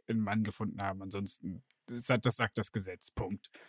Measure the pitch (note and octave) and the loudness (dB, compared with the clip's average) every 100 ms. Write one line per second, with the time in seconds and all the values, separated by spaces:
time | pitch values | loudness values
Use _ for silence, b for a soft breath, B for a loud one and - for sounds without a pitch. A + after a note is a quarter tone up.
0 | - A2+ G#2+ G#2+ G#2 - G#2 - G2 G2 | -2 0 2 2 2 0 -2 -2 -2 -2
1 | F#2+ G2+ G2+ - F2 F2 - _ - A#2+ | -4 -4 -4 -4 -6 -8 -10 _ -10 -4
2 | - B2 B2 - A#2 - C3 A2+ F#2 F2+ | 2 4 4 4 2 0 -2 -2 -4 -8
3 | - - G2 G2+ - B | -10 -6 -4 -6 -10 B